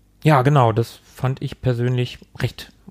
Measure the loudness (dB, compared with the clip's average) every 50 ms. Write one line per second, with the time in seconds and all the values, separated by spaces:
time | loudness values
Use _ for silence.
0 | _ _ _ _ 2 2 4 4 4 4 4 4 4 4 2 0 -2 -4 -6 -20
1 | _ _ -12 -6 -6 -6 -6 -6 -8 -12 -10 -6 -4 -4 -2 -2 -2 -2 -2 -2
2 | -4 -4 -8 -16 -20 _ _ -6 -6 -6 -6 -8 -20 -20 -20 _ _ -20